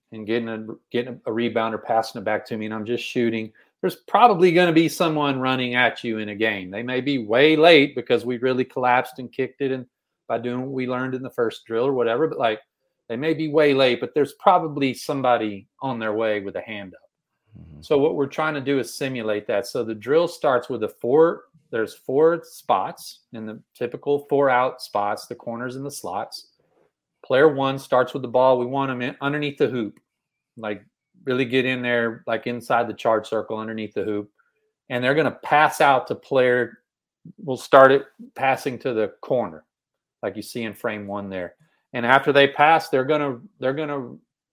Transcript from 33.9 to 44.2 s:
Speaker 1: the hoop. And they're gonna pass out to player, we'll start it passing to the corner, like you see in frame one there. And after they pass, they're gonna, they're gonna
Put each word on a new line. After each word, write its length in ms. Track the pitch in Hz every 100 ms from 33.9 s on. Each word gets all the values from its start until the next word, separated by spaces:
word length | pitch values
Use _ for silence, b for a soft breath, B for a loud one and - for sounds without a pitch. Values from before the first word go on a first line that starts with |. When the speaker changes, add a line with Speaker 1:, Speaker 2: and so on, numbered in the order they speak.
Speaker 1:
the 100 | 107
hoop. 260 | 98 104 104 _ _ _ _ _ -
And 160 | 123
they're 100 | 127
gonna 240 | 147 135 -
pass 380 | - 147 151 -
out 240 | 147 131 -
to 80 |
player, 640 | - - 135 127 123 113 - _ _ _ _ - -
we'll 180 | 160 127
start 340 | - 139 135
it 140 | 139 - - -
passing 440 | - 135 131 143 120
to 140 | 135
the 140 | 110 104 -
corner, 440 | - 127 101 78 - _ _ _ _ _
like 140 | 107 107
you 60 |
see 200 | - 123
in 100 | 110
frame 320 | 98 117 107 101
one 220 | 101 98
there. 260 | 95 85 - _ _ _
And 140 | 127 120
after 260 | 135 143
they 160 | 139 139
pass, 400 | - 151 160 -
they're 160 | 135
gonna, 340 | 131 151 143 123 202 _
they're 140 | 131
gonna 420 | 143 151 143 120 143